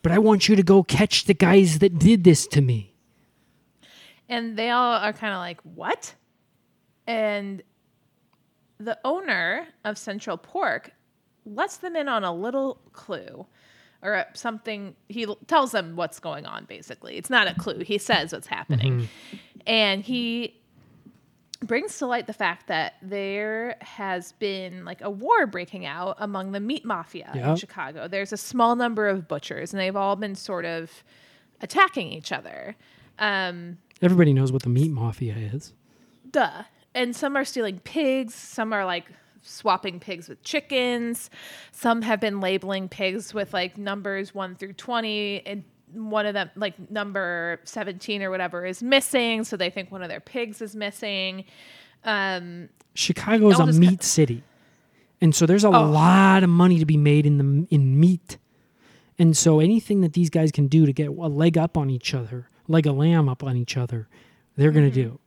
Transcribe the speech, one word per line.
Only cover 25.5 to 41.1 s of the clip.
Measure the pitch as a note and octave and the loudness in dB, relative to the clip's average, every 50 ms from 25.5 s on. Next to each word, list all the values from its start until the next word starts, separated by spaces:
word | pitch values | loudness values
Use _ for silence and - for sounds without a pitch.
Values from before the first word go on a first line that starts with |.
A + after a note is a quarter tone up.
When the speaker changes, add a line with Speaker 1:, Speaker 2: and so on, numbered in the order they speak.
| - F3+ F3 - - F#3 F3+ | -2 -10 -10 -10 -12 -12 -12
Speaker 2:
out | C#3+ C#3+ E3+ F3+ F#3+ - - | -10 -8 -6 -6 -8 -6 -6
among | G#3+ G3+ G3+ F#3+ F#3+ G3 | -8 -8 -6 -8 -8 -8
the | G3 G3+ | -8 -6
meat | G#3 A3+ D4 - - | -6 -6 -6 -6 -6
mafia | A#3+ G#3 E3+ E3 _ - E3+ - - | -6 -6 -6 -8 _ -16 -18 -16 -10
in | C#3 C3 | -10 -4
Speaker 1:
Yep. | A#2+ C#3+ D#3+ F3+ | -2 -2 -2 -2
Speaker 2:
Chicago. | G3+ _ - F#3+ D3+ C3+ D3+ D#3 A#2 F3 | -4 _ -12 -12 -12 -12 -12 -14 -12 -8
There's | F#3+ G3 G3 F#3+ G#3+ | -6 -8 -6 -8 -10
a | |
small | G3+ - - - B3 A#3 A#3 A#3+ | -12 -12 -8 -2 0 2 2 2
number | A#3+ B3 A#3+ A3+ G#3+ G#3+ G3+ | 0 -2 -4 -2 -2 -2 -2
of | F#3+ F#3+ E3 _ | -2 -2 -6 _
butchers, | D#3 D3 - - - C#3 D3 E3+ | -10 -10 -10 -12 -12 -12 -12 -10
and | - G3 | -6 -6
they've | F#3+ F#3+ G3 | -6 -4 -4
all | G3+ G3 G3 G3+ | -2 -2 -2 -2
been | G3 G#3+ G3+ F#3+ | -4 -6 -10 -10
sort | F#3+ - - F#3+ F3 E3+ | -12 -10 -10 -8 -8 -8
of | E3+ E3 E3 E3 E3 - - _ _ _ _ _ _ _ _ _ _ _ _ | -8 -8 -8 -10 -14 -18 -20 _ _ _ _ _ _ _ _ _ _ _ _
attacking | - - - - F#4+ F#4 - C4 F3+ D3+ | -16 -6 0 0 0 0 0 -8 -10 -10
each | - D#3+ - - | -12 -14 -10 -10
other. | F3 - - - - C#2 B1+ - G#3+ _ _ _ _ _ _ _ _ - | -10 -10 -10 -14 -16 -16 -16 -16 -18 _ _ _ _ _ _ _ _ -6
Um, | G#3+ G#3 G3+ F#3+ F#3+ F3+ F3 F3 F3 F3 F3 _ _ _ _ _ | -4 -4 -2 -4 -4 -6 -8 -12 -14 -16 -18 _ _ _ _ _
Speaker 1:
Everybody | F3+ F3 F#3 F3 E3+ D3 C#3 | 2 4 6 6 6 6 6
knows | C3 C3+ C3 | 4 2 0
what | B2+ C3 - | -2 -2 -2
the | B2 | 0
meat | A#2+ B2+ D3 D#3+ | 2 2 2 0
mafia | D3 A#2+ A2+ A#2 G#2 - B2+ A2+ G#2 | 0 -4 -4 -4 -4 -6 -8 -8 -8
is. | A2 A2 G2+ A2+ D3 - - _ _ _ _ _ _ _ _ _ _ _ C4 | -8 -8 -8 -10 -10 -12 -14 _ _ _ _ _ _ _ _ _ _ _ -6
Speaker 2:
Duh. | - D4 A#3 D#3 - - - _ _ _ _ _ _ | -2 -2 -2 -2 -4 -12 -20 _ _ _ _ _ _
And | B3+ B3 A#3+ A#3+ | -6 -4 -4 -4
some | - D#4 C#4 C#4 | -6 -6 -4 -2
are | C#4 - | -4 -4
stealing | - - B3+ A3+ G3+ F#3+ F3+ | -4 -6 -6 -6 -6 -6 -10
pigs. | _ - - D#4+ D4+ C4 C4 C4+ B3+ A3 - | _ -8 -4 -2 -2 0 0 -2 -4 -8 -12
Some | - - - - - A3 A3 A3 | -18 -20 -14 -8 -8 -6 -4 -4
are, | G3+ F#3+ | -4 -2
like, | F#3 F3 F3 - - - _ _ _ _ _ | -4 -4 -6 -8 -14 -20 _ _ _ _ _
swapping | _ - - - - G#3+ F#3 F#3 - G3 F3 F3+ | _ -20 -20 -6 -2 0 0 0 -2 -10 -10 -10
pigs | - - F#3 E3+ D#3+ - | -12 -12 -12 -12 -12 -18
with | B2+ _ | -20 _
chickens. | _ - - D4 D4 _ C#4+ B3+ B3 B3 A#3+ A#3+ A#3 A#3 | _ -6 -6 -6 -6 _ -2 -2 -2 -2 -2 -4 -4 -6